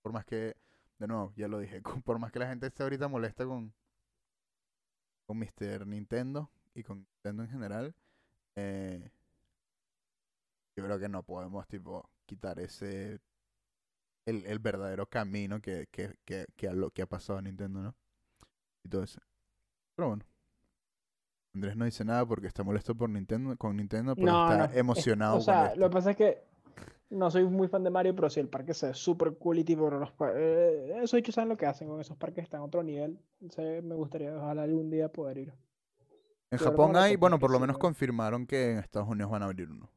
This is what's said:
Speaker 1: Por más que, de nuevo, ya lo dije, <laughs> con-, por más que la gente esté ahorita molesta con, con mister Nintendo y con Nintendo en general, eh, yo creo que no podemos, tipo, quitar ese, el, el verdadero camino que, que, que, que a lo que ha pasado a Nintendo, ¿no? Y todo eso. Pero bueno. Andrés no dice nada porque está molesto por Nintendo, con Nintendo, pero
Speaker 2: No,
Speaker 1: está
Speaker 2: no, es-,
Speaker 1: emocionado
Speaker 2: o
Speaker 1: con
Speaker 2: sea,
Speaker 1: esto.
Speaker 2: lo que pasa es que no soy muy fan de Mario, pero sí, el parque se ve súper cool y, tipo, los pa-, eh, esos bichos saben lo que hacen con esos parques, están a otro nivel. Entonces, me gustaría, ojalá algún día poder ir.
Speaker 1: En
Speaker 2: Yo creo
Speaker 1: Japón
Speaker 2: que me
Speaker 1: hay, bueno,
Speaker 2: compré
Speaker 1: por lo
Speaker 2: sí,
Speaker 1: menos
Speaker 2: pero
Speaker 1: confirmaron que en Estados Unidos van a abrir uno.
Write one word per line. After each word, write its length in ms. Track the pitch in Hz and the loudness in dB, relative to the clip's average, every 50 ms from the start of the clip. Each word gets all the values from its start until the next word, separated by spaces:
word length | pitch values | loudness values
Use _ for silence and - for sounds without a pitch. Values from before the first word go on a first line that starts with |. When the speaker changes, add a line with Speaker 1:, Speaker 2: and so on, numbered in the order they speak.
Speaker 1:
Por 100 | _ 107 113 | _ -8 -8
más 120 | 110 101 | -8 -8
que, 300 | - 117 110 110 110 - _ _ _ _ _ _ _ _ _ | -6 -6 -6 -6 -6 -10 _ _ _ _ _ _ _ _ _
de 80 | 110 | -8
nuevo, 260 | 107 113 110 101 95 104 | -6 -4 -4 -6 -6 -8
ya 120 | 107 107 | -8 -6
lo 120 | 104 107 104 | -6 -6 -6
dije, 220 | 101 95 98 98 101 | -8 -8 -12 -14 -12
<laughs> 0 | |
con-, 180 | - - 135 | -10 -10 -8
por 180 | - - 117 113 | -4 -4 -4 -4
más 120 | 117 113 | -4 -8
que 80 | - 123 | -6 -6
la 80 | 123 | -6
gente 200 | 127 131 123 131 | -6 -6 -8 -8
esté 160 | 135 - - 139 | -10 -8 -6 -6
ahorita 240 | 135 135 131 143 | -4 -4 -4 -4
molesta 380 | 143 139 120 113 110 107 - 127 | -4 -4 -4 -4 -6 -6 -6 -6
con, 280 | 131 131 123 113 107 _ _ _ _ _ _ _ _ _ _ _ _ _ _ _ _ _ _ _ _ _ _ _ _ _ _ _ _ _ _ _ | -6 -6 -8 -10 -12 _ _ _ _ _ _ _ _ _ _ _ _ _ _ _ _ _ _ _ _ _ _ _ _ _ _ _ _ _ _ _
con 120 | - 107 113 | -10 -8 -8
mister 480 | 113 101 _ - 104 101 101 101 101 | -8 -10 _ -10 -8 -8 -8 -8 -10
Nintendo 640 | 101 104 104 101 _ 113 120 123 131 139 143 151 - _ _ _ _ _ | -10 -10 -10 -8 _ -6 -6 -4 -6 -8 -8 -10 -10 _ _ _ _ _
y 80 | 123 110 | -16 -14
con 220 | - 98 98 95 _ _ _ _ | -14 -16 -16 -16 _ _ _ _
Nintendo 200 | 104 104 107 113 | -10 -8 -8 -10
en 60 | 113 | -10
general, 460 | 127 135 110 101 101 110 127 151 170 _ _ _ _ _ _ _ _ _ _ _ _ | -10 -10 -10 -8 -8 -8 -10 -10 -12 _ _ _ _ _ _ _ _ _ _ _ _
eh, 540 | 101 101 98 98 98 95 95 92 87 - - _ _ _ _ _ _ _ _ _ _ _ _ _ _ _ _ _ _ _ _ _ _ _ _ _ _ _ _ _ _ _ _ _ | -10 -8 -6 -6 -6 -8 -8 -10 -12 -14 -18 _ _ _ _ _ _ _ _ _ _ _ _ _ _ _ _ _ _ _ _ _ _ _ _ _ _ _ _ _ _ _ _ _
yo 80 | 101 95 | -10 -6
creo 160 | 98 104 98 | -6 -6 -4
que 80 | 98 101 | -6 -6
no 140 | 101 92 87 | -8 -8 -10
podemos, 440 | - 90 90 90 92 98 98 87 | -10 -10 -10 -10 -10 -10 -12 -12
tipo, 420 | _ - 98 87 - 92 90 - _ _ _ _ | _ -14 -14 -12 -12 -14 -14 -14 _ _ _ _
quitar 340 | _ 104 92 - 95 87 85 | _ -16 -12 -10 -10 -8 -8
ese, 600 | 90 90 - - 101 98 98 95 98 104 107 104 _ _ _ _ _ _ _ _ _ _ _ _ _ _ _ _ _ _ _ _ _ | -10 -12 -12 -12 -10 -10 -8 -8 -10 -10 -12 -14 _ _ _ _ _ _ _ _ _ _ _ _ _ _ _ _ _ _ _ _ _
el, 200 | 113 113 104 90 | -6 -6 -6 -6
el 140 | 101 104 110 | -6 -6 -4
verdadero 460 | 110 113 98 95 98 98 95 98 101 | -2 -2 -4 -2 -4 -6 -6 -6 -6
camino 540 | _ - 120 107 98 98 104 101 95 101 107 | _ -4 -6 -4 -4 -4 -6 -4 -4 -6 -8
que, 260 | 107 - 92 85 71 _ | -6 -6 -8 -8 -8 _
que, 240 | - - - 101 - _ _ | -10 -10 -10 -10 -12 _ _
que, 220 | - 92 95 - - _ | -12 -10 -10 -10 -12 _
que 120 | - - | -8 -6
a 60 | 95 90 | -4 -2
lo 160 | 92 95 - | -2 -2 -4
que 140 | _ - 92 | _ -6 -6
ha 20 | |
pasado 320 | - - 92 - - 101 95 | -6 -6 -10 -6 -6 -6 -6
a 20 | 95 | -6
Nintendo, 380 | 98 95 95 101 98 95 95 | -8 -8 -8 -8 -8 -8 -8
¿no? 140 | 95 107 - _ _ _ _ _ _ _ _ _ - _ _ _ _ _ _ _ _ | -8 -10 -12 _ _ _ _ _ _ _ _ _ -20 _ _ _ _ _ _ _ _
Y 60 | 92 | -6
todo 140 | - 98 95 | -4 -4 -4
eso. 180 | - - - _ _ _ _ _ _ _ _ _ _ _ _ _ _ _ | -6 -10 -20 _ _ _ _ _ _ _ _ _ _ _ _ _ _ _
Pero 140 | - 175 131 | -2 -2 -2
bueno. 140 | 107 107 107 _ _ _ _ _ _ _ _ _ _ _ _ _ _ _ _ _ _ _ _ _ _ _ _ _ _ | -2 -4 -8 _ _ _ _ _ _ _ _ _ _ _ _ _ _ _ _ _ _ _ _ _ _ _ _ _ _
Andrés 220 | 98 98 98 101 | -6 -6 -4 -2
no 80 | 113 117 | -2 -2
dice 180 | 117 113 - 110 | -2 -2 -4 -4
nada 220 | 110 117 123 123 | 0 2 0 2
porque 220 | 113 113 101 101 | 0 0 -4 -4
está 160 | 92 - - 101 | -8 -6 -4 -2
molesto 320 | 98 107 101 - - 117 | 0 -2 -2 0 -2 -2
por 120 | 113 120 113 | -2 -2 -2
Nintendo, 440 | 104 104 95 - 113 113 131 135 123 | -2 -4 -4 -2 -2 -2 -2 -4 -6
con 200 | - - 107 101 | -4 -4 -4 -2
Nintendo, 380 | 104 104 95 - 110 117 135 131 | -2 -4 -2 -4 -2 0 -2 2
pero 100 | 190 185 | 4 6
Speaker 2:
No, 260 | 175 170 170 170 170 | 6 8 8 8 6
Speaker 1:
está 60 | 165 - 151 | 6 6 4
Speaker 2:
no, 40 | 143 120 | 4 4
es-, 40 | |
Speaker 1:
emocionado 560 | 127 123 123 117 - - 123 110 104 107 107 110 | 4 4 4 4 4 4 2 4 4 4 4 4
Speaker 2:
o 40 | |
Speaker 1:
con 80 | 113 113 | 4 6
Speaker 2:
sea, 200 | 214 190 175 156 | 6 6 6 6
Speaker 1:
esto. 120 | 131 107 165 | 4 4 4
Speaker 2:
lo 100 | 196 180 | 4 4
que 40 | 180 | 4
pasa 180 | 185 180 202 | 4 2 2
es 60 | 202 | 4
que 260 | - 214 202 - - - _ _ _ _ - _ - - - - _ _ _ | 6 4 4 4 2 -6 _ _ _ _ -20 _ -20 -20 -20 -20 _ _ _
no 180 | 214 190 185 170 | -2 2 2 4
soy 140 | 156 185 185 | 6 6 6
muy 240 | 185 185 190 190 | 6 4 2 2
fan 160 | 180 196 196 185 | 2 2 0 0
de 80 | 180 | 2
Mario, 240 | 180 185 180 185 180 | 2 4 4 4 2
pero 120 | 185 170 147 | 2 2 2
sí, 80 | - 156 | 2 0
el 100 | 139 127 | -2 -2
parque 240 | - - - 170 156 | -4 -8 -4 -6 -4
se 140 | - - | -2 -2
ve 60 | 135 127 | -4 -4
súper 420 | - - 180 170 175 165 160 147 | -2 0 0 2 4 2 0 0
cool 220 | - - 170 170 170 | 0 0 2 2 2
y, 40 | 156 | 4
tipo, 240 | 165 165 156 156 151 | 4 4 4 4 2
los 200 | 147 139 147 143 - | 2 0 -4 -6 -4
pa-, 180 | _ 151 131 92 | _ 0 0 2
eh, 640 | 135 160 160 160 170 175 170 160 147 131 139 185 233 247 | 4 4 4 6 6 6 6 6 2 -2 -6 -2 -2 0
esos 100 | 233 - | 4 4
bichos 220 | 240 233 240 220 | 2 2 2 0
saben 140 | 233 226 226 | 0 0 0
lo 80 | 226 | 0
que 100 | 214 - | 0 0
hacen 200 | 143 143 - 160 | 0 0 -2 -8
con 140 | 151 151 156 | -8 -8 -8
esos 160 | 147 - 156 | -8 -10 -10
parques, 260 | - - 165 170 175 165 | -8 -8 -6 -6 -8 -8
están 160 | - - 147 | -8 -10 -10
a 20 | 147 | -8
otro 180 | 147 160 175 | -4 -2 -2
nivel. 380 | 170 156 147 143 147 156 170 - _ _ _ _ | -2 -2 -4 -4 -4 -6 -8 -10 _ _ _ _
Entonces, 440 | - 170 - - 160 160 160 165 170 | -20 -12 -8 -6 -6 -4 -6 -6 -6
me 100 | 165 165 | -6 -4
gustaría, 420 | 160 156 147 - 160 147 143 156 | -4 -6 -4 -6 -6 -6 -6 -6
ojalá 280 | 151 143 147 147 151 151 | -6 -6 -4 -4 -2 0
algún 260 | 151 160 160 160 156 | 0 0 0 0 0
día 220 | 156 156 156 156 | 0 0 0 0
poder 260 | - - 151 135 135 | -2 -6 -6 -6 -6
ir. 120 | 135 135 143 - - _ _ _ _ _ _ _ _ _ _ _ _ _ _ _ _ _ _ | -8 -10 -12 -14 -20 _ _ _ _ _ _ _ _ _ _ _ _ _ _ _ _ _ _
Speaker 1:
En 80 | 127 | -2
Speaker 2:
Yo 80 | 127 160 | 2 2
creo 60 | - | 4
Speaker 1:
Japón 160 | 151 151 151 | 8 8 8
Speaker 2:
que 60 | 156 165 | 10 10
me 60 | 175 | 8
Speaker 1:
hay, 160 | 190 202 208 | 8 6 6
bueno, 180 | 185 175 180 170 | 6 6 6 6
Speaker 2:
compré 60 | 147 | 6
Speaker 1:
por 100 | 139 131 | 4 4
lo 60 | 131 | 4
Speaker 2:
sí, 40 | 123 | 4
Speaker 1:
menos 140 | 127 131 135 | 4 2 0
Speaker 2:
pero 60 | 135 | 2
Speaker 1:
confirmaron 680 | - 175 151 - 143 127 120 113 113 107 113 120 123 | 2 0 2 2 0 0 0 0 0 0 0 -2 -2
que 240 | - 139 135 127 120 | -2 0 0 2 2
en 60 | 117 107 | 0 -2
Estados 280 | 98 - - 104 101 | -4 -4 -4 -4 -2
Unidos 220 | 107 113 104 101 101 | -2 -2 -2 -2 -2
van 140 | 110 104 101 | -2 -2 -2
a 20 | |
abrir 240 | 98 95 92 87 80 | -4 -4 -6 -8 -10
uno. 220 | 76 50 - - _ | -12 -16 -18 -20 _